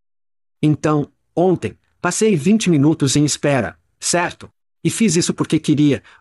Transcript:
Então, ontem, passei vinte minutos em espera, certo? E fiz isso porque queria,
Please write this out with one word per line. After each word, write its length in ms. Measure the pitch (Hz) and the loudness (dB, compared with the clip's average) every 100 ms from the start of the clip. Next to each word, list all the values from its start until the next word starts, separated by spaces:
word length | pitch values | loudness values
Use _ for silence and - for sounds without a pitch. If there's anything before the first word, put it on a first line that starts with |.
| _ _ _ _ _ _ | _ _ _ _ _ _
Então, 480 | 156 147 156 151 143 _ _ - | -2 0 0 -2 -4 _ _ -2
ontem, 420 | 185 175 104 - _ _ | 0 0 -4 -12 _ _
passei 320 | 170 - 220 170 | -6 0 0 0
vinte 320 | 151 220 185 | 2 0 2
minutos 480 | 156 147 156 139 147 | 2 2 2 0 0
em 80 | 147 | 0
espera, 520 | - 147 135 92 - _ _ | -2 -2 -2 -4 -10 _ _
certo? 500 | - 175 175 - 113 _ _ _ | -4 -2 -4 -8 -20 _ _ _
E 60 | 160 | -6
fiz 280 | - 226 170 | 0 0 2
isso 160 | - | -2
porque 260 | - 139 160 | -4 -2 -2
queria, 420 | - 143 147 120 - - | 0 2 2 0 -6 -12